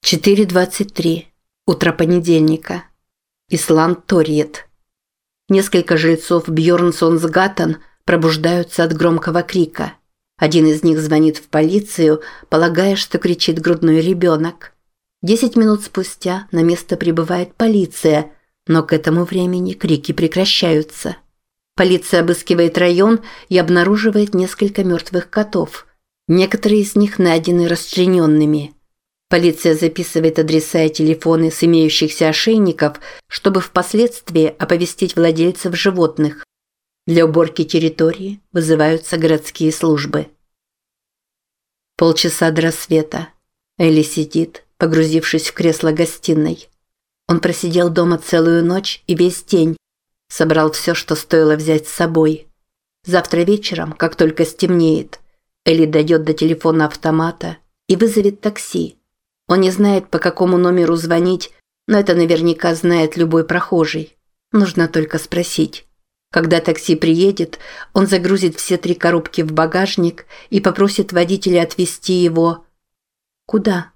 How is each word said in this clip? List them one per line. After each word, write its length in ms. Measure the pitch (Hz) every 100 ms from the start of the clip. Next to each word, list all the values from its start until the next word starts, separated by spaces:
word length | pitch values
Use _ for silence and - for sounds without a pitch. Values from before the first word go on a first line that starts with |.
| -
Четыре 320 | 160 - 202
двадцать 480 | 202 180 185 - 202
три. 360 | - 165 165 - _ _ _ -
Утро 240 | 147 175
понедельника. 880 | 160 170 180 170 165 156 160 - 175 - _ _ _ _ _ _
Исланд 580 | 165 - 156 165 175 _
Торьет. 600 | 185 156 151 151 - - _ _ _ _ _ _ _ _
Несколько 480 | 196 196 180 170 165
жильцов 520 | 160 160 - 175 165
Бьёрнсонсгаттен 1300 | 160 160 175 175 160 165 165 160 170 190 196 165 156 - _
пробуждаются 760 | - 170 160 156 165 175 170 -
от 100 | 165
громкого 520 | 160 170 165 170 165
крика. 480 | 175 190 160 - 151 - _ _ _ _
Один 300 | 156 165 156
из 160 | 151
них 160 | 170 156
звонит 380 | 156 156 156 156
в 60 |
полицию, 800 | - 151 156 196 202 - 160 156 - - -
полагая, 480 | 156 175 165 196 190
что 220 | - 175
кричит 420 | 180 175 - 165
грудной 400 | 156 170 165 160
ребёнок. 720 | 165 185 180 160 165 175 - _ _ _ _ _
Десять 320 | 170 226 254
минут 300 | 240 220 208
спустя 640 | 208 - 185 - 185 185 196
на 140 | 170
место 320 | 165 170 - 170
прибывает 580 | 175 165 165 180 180
полиция, 800 | _ 226 214 175 - 160 151 151 - _ _ -
но 160 | 160
к 100 | 160
этому 300 | 160 160 165
времени 520 | 175 185 180 180 180
крики 360 | 196 175 151 -
прекращаются. 1080 | 160 165 180 190 - 175 156 156 - - - _ _ _ _ _ -
Полиция 460 | 185 180 - 175
обыскивает 540 | 170 175 - 170 170 165
район 420 | 180 175 202 226 - - -
и 80 | 180
обнаруживает 760 | 170 175 175 208 220 208 208
несколько 480 | 190 185 - 208 202
мёртвых 480 | 185 170 - 180 -
котов. 560 | - 208 196 160 - - _ _ _ -
Некоторые 540 | 170 190 208 214 214
из 160 | 202 208
них 240 | 202 -
найдены 480 | 180 165 165 175 170
расчленёнными. 1040 | 170 - - 185 185 160 151 151 151 143 _ _ _ _ _ _
Полиция 480 | 175 170 160 170 156
записывает 640 | 165 160 170 165 160 160
адреса 420 | 160 160 156 175
и 80 | 160
телефоны 640 | 156 156 156 165 165 160
с 100 | 160
имеющихся 680 | 170 165 160 - 156 - 156
ошейников, 680 | 151 - 226 196 160 151 147 - - _
чтобы 320 | - 208 190
впоследствии 840 | 170 - 175 214 240 240 - 160 156 -
оповестить 560 | 160 175 170 - 185
владельцев 640 | - 170 160 170 180 185 175
животных. 680 | 196 185 160 156 151 147 - _ _ _ _ _ -
Для 200 | 165 165
уборки 380 | 156 156 -
территории 760 | 156 165 160 160 165 170 190 202 _
вызываются 680 | 180 156 156 151 160 - 170
городские 520 | 160 156 151 - 156
службы. 560 | 156 165 151 143 151 156 _ _ _ _ _ _ _ _ _ _ _ _ _ _ _ _ -
Полчаса 540 | 170 160 175 - 165
до 120 | 160
рассвета. 640 | 160 160 - 160 156 - 165 _ _ _ _ _
Элли 240 | 165 156
сидит, 600 | 151 - 151 165 165 - _ _
погрузившись 720 | 165 160 160 160 160 160 156
в 20 |
кресло 400 | - 170 160 160
гостиной. 760 | 156 165 - - 156 156 165 - _ _ _ _ _ -
Он 100 | 165
просидел 500 | 175 170 180 170 175
дома 300 | 165 170 170
целую 460 | - 170 165 170
ночь 400 | 170 185 196 - -
и 80 |
весь 300 | 165 175 175
день. 320 | - 190 160 160 _ _ _ _ _
Собрал 440 | - 160 156 156
всё, 240 | 156 - -
что 180 | -
стоило 400 | 156 - 165 156
взять 320 | 151 156 156 151
с 60 |
собой. 560 | - 170 160 156 156 - _ _ _ _ _
Завтра 380 | - 180 175 170
вечером, 500 | 175 208 208 165 156
как 240 | 156 165 -
только 280 | 160 160
стемнеет, 760 | 165 - 175 180 165 156 - - - _ _ _
Элли 220 | - 165 151
дойдёт 380 | 156 156 165
до 100 | 156
телефона 520 | 151 156 160 165 160 151
автомата 720 | - 165 160 165 165 165 165 _ _ _
и 80 |
вызовет 460 | 185 226 214 202 202
такси. 560 | 214 208 - 180 165 _ _ _ _ _ _
Он 140 | 180
не 100 | 185
знает, 360 | 185 202 196 190
по 100 | 160
какому 380 | 180 170 180 180
номеру 360 | 180 180 165
звонить, 580 | 170 165 170 180 180 - _ _ _ -
но 100 | 214
это 160 | 202
наверняка 580 | 175 165 165 170 165 175 165
знает 400 | 175 170 160 165
любой 280 | 165 165
прохожий. 720 | 160 175 - 175 156 160 151 _ _ _ _
Нужно 340 | 220 190 170 165
только 320 | 165 156 160
спросить. 720 | - 175 175 - 156 - _ _ _ _ _
Когда 300 | - 165 170
такси 340 | 165 156 -
приедет, 640 | 160 165 165 196 202 165 - - - -
он 140 | - 196
загрузит 500 | 190 180 196 180 160
все 160 | - 180
три 180 | 180
коробки 460 | 175 170 170 165 -
в 80 | 156
багажник 760 | 156 160 180 196 - 170 - - - -
и 100 | 202
попросит 520 | 196 185 202 202 202
водителя 520 | 175 175 196 196 175
отвезти 480 | 165 - 175 - -
его. 520 | 185 175 165 165 165 - _ _ _ _ _ _ _
Куда? 460 | - 214 202 180 165